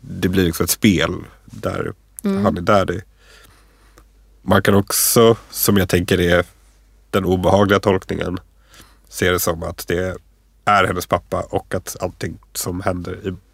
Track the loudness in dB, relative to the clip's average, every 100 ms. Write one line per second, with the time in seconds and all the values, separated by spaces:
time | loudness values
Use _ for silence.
0 | -14 -6 -2 0 0 0 -4 2 2 4
1 | 0 -4 -12 -20 -20 -10 -8 -6 -8 -10
2 | _ -10 -6 -2 -2 -2 0 2 2 -4
3 | -10 _ _ -20 -20 _ _ _ _ _
4 | _ _ _ _ 0 2 4 2 2 -2
5 | 0 6 6 6 -2 -4 0 2 2 0
6 | 0 0 4 2 0 _ _ _ _ _
7 | _ -2 0 0 2 2 4 2 2 0
8 | -2 -6 -6 -8 -12 _ _ -20 -20 _
9 | _ -4 0 0 -2 -4 -6 -12 -6 -4
10 | -4 -8 _ _ _ _ 2 2 2 -2
11 | -2 -4 -2 -8 -4 -8 -6 -10 -8 -10
12 | -10 -8 -12 -12 _ -10 -8 -4 -4 -6
13 | -8 -8 -8 -10 _